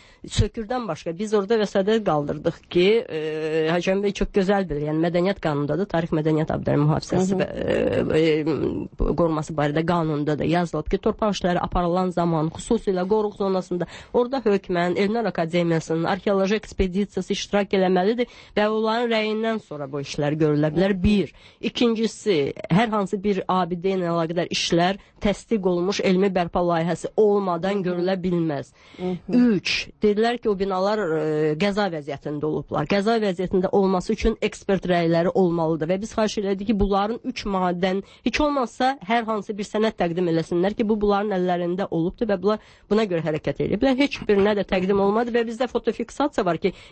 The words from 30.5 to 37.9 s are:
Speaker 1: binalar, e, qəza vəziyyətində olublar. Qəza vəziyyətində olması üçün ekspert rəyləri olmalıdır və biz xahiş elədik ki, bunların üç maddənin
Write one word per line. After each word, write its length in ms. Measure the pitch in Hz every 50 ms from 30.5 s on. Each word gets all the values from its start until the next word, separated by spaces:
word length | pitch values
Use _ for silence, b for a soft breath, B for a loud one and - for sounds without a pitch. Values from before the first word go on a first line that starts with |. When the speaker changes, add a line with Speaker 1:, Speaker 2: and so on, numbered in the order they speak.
| 202 180
Speaker 1:
binalar, 400 | 196 196 185 185 190 202 220 220
e, 540 | 196 156 160 156 156 156 151 151 156 151 151
qəza 300 | 156 202 202 196 208 208 185
vəziyyətində 540 | 165 151 139 147 139 139 - 139 151 147 151
olublar. 400 | 156 151 151 139 - - 147 147
Qəza 320 | - 202 202 196 226 233 226
vəziyyətində 480 | 214 196 175 185 180 175 - 185 185 -
olması 420 | - 202 196 190 190 180 - - 220
üçün 240 | - - 226 220 -
ekspert 440 | - 202 - - - - 196 185 -
rəyləri 420 | 180 180 170 170 165 170 165 170 185 -
olmalıdır 540 | 180 185 170 170 170 160 160 165 147 156 160
və 120 | 185 190
biz 100 | 220 - -
xahiş 240 | 226 214 202 -
elədik 300 | 220 196 196 196 190 202
ki, 120 | 240 220 190
bunların 400 | 208 190 202 196 202 214 240 - -
üç 220 | 262 - - -
maddənin 580 | 208 196 185 185 180 175 175 190 185